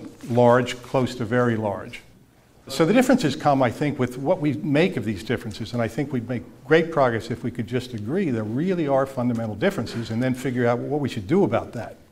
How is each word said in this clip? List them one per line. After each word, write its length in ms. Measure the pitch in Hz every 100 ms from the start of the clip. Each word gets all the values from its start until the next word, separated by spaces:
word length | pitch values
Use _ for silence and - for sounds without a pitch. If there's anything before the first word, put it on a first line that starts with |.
| - - -
large, 480 | 120 120 123 127 -
close 320 | - 135 120
to 100 | -
very 320 | 107 123 123 110
large. 460 | 107 95 - - - - _ _ _ _ -
So 180 | -
the 80 | 160
differences 420 | 254 254 262 151
come, 280 | - 147 135
I 80 | 123
think, 280 | - 147 131
with 200 | 123 135
what 240 | 139 185
we 100 | 151
make 460 | 127 151 143 185 185
of 80 | 104
these 180 | 98
differences, 480 | - 113 113 101 107
and 80 | 120
I 80 | 113
think 240 | - 143
we'd 160 | 131 110
make 140 | 123 - - -
great 260 | 160 160
progress 380 | 151 127 113 -
if 120 | 117
we 80 | 123
could 160 | - 104
just 280 | 123 -
agree 340 | 113 104 175 175
there 160 | 113
really 420 | 104 120 180 175 143
are 200 | 135 135
fundamental 480 | - 123 113 113
differences 560 | 101 180 190 110 117 113
and 120 | 113
then 120 | 131
figure 320 | 127 143 123 120
out 120 | 123
what 220 | 131 147
we 80 | 139
should 180 | - 92
do 180 | 180
about 280 | 160 107 -
that. 240 | 117 101 - _